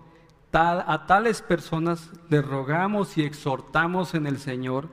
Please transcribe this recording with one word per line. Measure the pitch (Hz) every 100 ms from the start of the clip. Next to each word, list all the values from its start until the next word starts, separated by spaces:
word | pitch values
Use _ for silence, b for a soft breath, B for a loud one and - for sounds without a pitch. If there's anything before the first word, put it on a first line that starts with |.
| B B B B _
Tal, | 165 170 175 -
a | 156 -
tales | 190 226 214
personas | - 170 - 160 165 165 - - -
les | 147 143
rogamos | 139 131 156 190 208 196 -
y |
exhortamos | 147 147 147 131 - 156 165 180 175
en | 165 147
el | 135
Señor | - 127 127 131 160